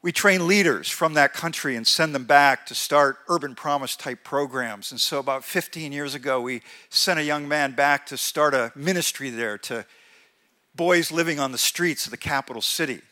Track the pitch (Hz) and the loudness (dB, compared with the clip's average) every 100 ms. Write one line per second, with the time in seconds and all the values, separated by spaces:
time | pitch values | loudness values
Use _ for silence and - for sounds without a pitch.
0 | 175 - 202 185 170 202 175 107 - - | -2 2 4 4 4 4 4 2 -2 -2
1 | 160 151 139 - 165 160 147 120 113 - | 0 4 2 2 -6 -4 -4 -2 0 2
2 | 160 143 120 143 143 131 - 117 - 147 | 0 -2 6 6 8 4 -4 -8 2 4
3 | 143 131 - 170 147 123 151 143 131 - | 4 2 -2 -2 -2 -8 -2 -2 -2 -8
4 | 143 123 - 139 143 127 120 104 98 120 | -8 -10 -4 -4 -2 -4 -6 -6 -12 -4
5 | - 147 135 135 - 185 - 165 156 143 | -2 -2 -2 -4 -2 -6 -6 -10 -8 -6
6 | 143 135 131 131 123 123 - - - - | -6 -6 -2 -2 -2 -8 -10 -20 -6 -2
7 | - 165 147 147 143 151 139 127 143 143 | 0 0 0 -2 0 0 0 2 4 2
8 | - 131 - - 151 135 117 139 147 185 | 0 -6 -4 2 4 4 0 -4 -2 0
9 | - - 135 117 113 104 - 117 101 _ | -2 -4 -8 -4 -4 -6 -8 -8 -10 _
10 | _ _ _ _ _ _ _ - 175 175 | _ _ _ _ _ _ _ -2 4 4
11 | 165 160 165 147 135 123 - - 175 143 | 2 0 0 0 -2 0 -2 0 -2 -2
12 | - 117 - 139 - 117 - - 156 117 | -6 -8 -2 -2 -4 -6 -4 -2 -4 -4
13 | _ | _